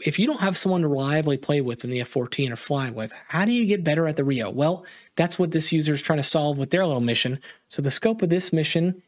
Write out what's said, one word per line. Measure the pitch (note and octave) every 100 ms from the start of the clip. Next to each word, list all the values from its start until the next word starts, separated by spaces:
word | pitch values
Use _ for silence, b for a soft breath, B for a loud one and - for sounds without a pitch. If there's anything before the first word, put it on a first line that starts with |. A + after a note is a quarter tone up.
if | D#3 F3
you | B3
don't | C4
have | F#3+ F3+
someone | F#3+ F3+
to | D#3
reliably | C3+ C#3 D#3 D3+ C3+
play | - D3
with | B2 A#2
in | B2
the | B2
F | A#2
fourteen | C3 B2 - C3
or | A#2
fly | - C#3 C3
with, | A2+ A2 - -
how | E3
do | G#3+
you | A#3+ G3+
get | G3+
better | D#3+ D3+ D#3+
at | D#3
the |
Rio? | C#3 B2+ G2+
Well, | A#2+ D3+ F3+ B B B -
that's | F3 -
what | E3
this | D#3+ -
user | D#3+ D3+
is | C#3
trying | - D3+
to |
solve | C3+ D#3+ D3 C#3
with | -
their | F3+
little | F3 B2+
mission. | A#2+ A#2 B2 C3 B B -
So | -
the | C#3+
scope | - A3+ A3+
of | E3+
this | F3+ F3+
mission | E3 D3+ E3+ F3 F3+